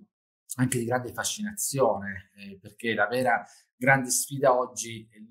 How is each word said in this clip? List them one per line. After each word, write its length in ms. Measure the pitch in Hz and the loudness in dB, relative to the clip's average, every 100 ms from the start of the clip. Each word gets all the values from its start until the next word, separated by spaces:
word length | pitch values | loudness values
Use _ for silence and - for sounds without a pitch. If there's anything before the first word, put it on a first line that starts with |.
| - _ _ _ - - | -10 _ _ _ -10 0
anche 220 | 127 127 | 0 0
di 60 | |
grande 280 | 117 123 120 | 0 -2 -2
fascinazione, 1160 | 107 104 - 104 104 - 135 117 101 101 95 - 98 | -4 -4 -4 -6 -6 -4 2 2 2 -4 -10 -14 -20
eh, 220 | 98 95 | -18 -16
perché 340 | 104 - 113 | -20 -8 -2
la 140 | 104 104 | 0 2
vera 360 | 123 127 113 - - _ - | 2 2 2 -2 -20 _ -4
grande 340 | 131 135 123 | 2 4 2
sfida 460 | - - 139 135 123 | -2 -2 2 4 4
oggi, 520 | 123 113 117 113 113 | 2 -6 -10 -10 -14
e 80 | 107 113 | -20 -20